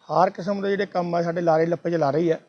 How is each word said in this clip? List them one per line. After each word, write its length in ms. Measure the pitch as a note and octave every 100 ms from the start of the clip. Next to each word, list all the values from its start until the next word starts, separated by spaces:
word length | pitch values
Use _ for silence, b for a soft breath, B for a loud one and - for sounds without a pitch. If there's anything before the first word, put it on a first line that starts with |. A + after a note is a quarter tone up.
| _
ਹਰ 200 | D#3 F#3
ਕਿਸਮ 320 | G3 F3 G3+
ਦੇ 80 | G3
ਜਿਹੜੇ 160 | G3 G3
ਕੰਮ 300 | F#3 F3 E3+
ਆ 60 |
ਸਾਡੇ 200 | E3+ E3
ਲਾਰੇ 240 | E3+ D#3+ E3
ਲੱਪੇ 240 | E3+ E3+
'ਚ 40 | E3+
ਲਾ 140 | D3
ਰਹੀ 180 | C#3+ E3+
ਹੈ। 80 | D#3